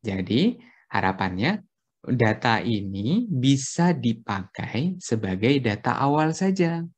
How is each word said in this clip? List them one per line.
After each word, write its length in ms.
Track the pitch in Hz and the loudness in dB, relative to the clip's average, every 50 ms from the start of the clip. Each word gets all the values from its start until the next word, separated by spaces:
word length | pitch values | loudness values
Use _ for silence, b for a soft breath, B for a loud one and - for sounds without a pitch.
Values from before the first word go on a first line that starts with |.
Jadi 560 | - 107 98 95 95 - 104 120 175 233 247 B B B B B B B | -4 -4 -4 -4 -2 0 2 4 4 2 0 B B B B B B B
harapannya 720 | - 104 98 95 95 - 98 92 90 92 107 151 208 214 - _ _ _ _ _ _ _ _ - | -4 0 0 0 0 0 -2 -4 -2 0 0 0 0 -2 -6 _ _ _ _ _ _ _ _ -2
data 480 | 127 123 113 110 107 - - 127 113 104 82 | 0 2 4 2 2 2 2 0 2 2 0
ini 640 | 120 113 104 98 98 98 98 101 117 165 220 247 220 | 0 -2 -2 -2 -4 -6 -4 -2 0 0 0 0 -2
bisa 640 | 175 127 123 135 139 135 135 - - - 170 180 175 | -2 0 4 4 2 2 0 -6 -2 2 2 2 2
dipakai 1040 | 139 120 120 113 - - - 104 98 95 - _ - - - - 110 143 180 185 | 2 0 -2 -2 -2 -4 -6 -6 -6 -6 -10 _ -8 -8 -4 -4 -2 -2 -2 -4
sebagai 640 | 175 - - 120 110 104 95 92 95 101 120 143 139 | -6 -4 -4 -2 -2 -2 -2 -2 0 2 2 2 2
data 400 | 127 110 104 104 - 127 - - | 2 0 -2 0 0 -2 -2 0
awal 320 | 135 143 143 151 156 160 160 | 0 0 2 2 2 0 0
saja. 480 | - 190 190 190 190 175 165 165 165 170 170 _ | 0 0 0 2 2 0 0 0 -4 -6 -8 _